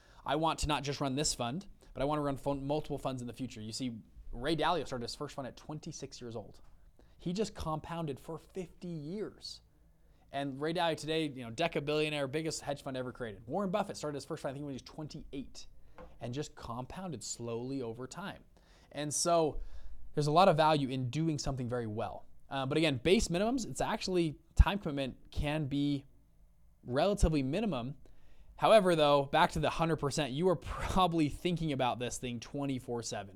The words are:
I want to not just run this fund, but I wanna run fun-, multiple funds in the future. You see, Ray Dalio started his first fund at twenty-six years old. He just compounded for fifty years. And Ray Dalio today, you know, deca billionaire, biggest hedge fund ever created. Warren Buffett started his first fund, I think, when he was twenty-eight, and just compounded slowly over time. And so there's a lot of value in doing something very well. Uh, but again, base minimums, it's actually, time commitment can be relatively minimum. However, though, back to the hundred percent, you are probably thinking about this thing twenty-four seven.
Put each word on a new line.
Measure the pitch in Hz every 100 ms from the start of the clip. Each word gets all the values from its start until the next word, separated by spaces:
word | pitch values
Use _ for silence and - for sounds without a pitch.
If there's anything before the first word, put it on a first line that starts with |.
| - -
I | - 147
want | 160 143
to | 143
not | 143
just | 143 131
run | 139 131
this | 151
fund, | - 120 156 - - -
but | -
I | 139
wanna | 151
run | 143 131
fun-, | 143 139 139
multiple | 151 147 139
funds | 139 131
in | 120
the |
future. | 113 127 110
You | 110
see, | 110 131 113 - - -
Ray | 117 135 160
Dalio | 151 175 123
started | 127
his | 117
first | - 147
fund | - 123
at | -
twenty-six | - 156 170 - 127 -
years | 120
old. | 110 98 - - - - - - -
He | 175
just | 185 208
compounded | - 160 156 - 170 160 127
for | - 156
fifty | - 190 170 - 175
years. | 165 143 208 160 95 - - _ _ - _ - - -
And | 139 143 135
Ray | 151
Dalio | 170 170
today, | 156 147 160 156
you | 131
know, | 117
deca | 113 165 160
billionaire, | 143 151 156 147 139
biggest | 151 160 -
hedge | - 143
fund | 139 131
ever | 127
created. | - 117 98 110
Warren | 170 196
Buffett | 160 - -
started | 151 143
his | -
first | 156
fund, | 147
I |
think, | 135 147
when |
he |
was | 127
twenty-eight, | - - 110 147 - 143 120 - - - - - - -
and | 123
just | 127 147
compounded | - - 117 127 185 190 123
slowly | - - 117 117 127 135
over | 117 113 127
time. | 175 190 92 - - - - -
And | - 147
so | - 170 170 156 - - - - - -
there's | - 147
a |
lot | 156 196
of | 156
value | 156 156 131
in | 131 127
doing | 147 165 143
something | - 131 120
very | 123 113
well. | 104 101 - - - -
Uh, | 139 131
but | 151
again, | 160 127
base | 165 214 214
minimums, | 170 220 262 214
it's | -
actually, | 151 214 - 180 165 139 _
time | - 160 202
commitment | 170 143 131 - -
can | - 147 151
be | 139 143 143 139 - - _ _ - - - - 123
relatively | 131 185 202 175 156
minimum. | 131 170 226 131 123 - - - - - - -
However, | 151 220 185
though, | 160 147 143 139
back | 156 175
to | 160
the | 139
hundred | - 165 156
percent, | 143 160 139
you | 135 185
are | 170
probably | - - - 190 180 165 147
thinking | - 180 165 160
about | 139 123 113
this | 120 -
thing | 123 120
twenty-four | - 143 139 127 - 120
seven. | - 107 101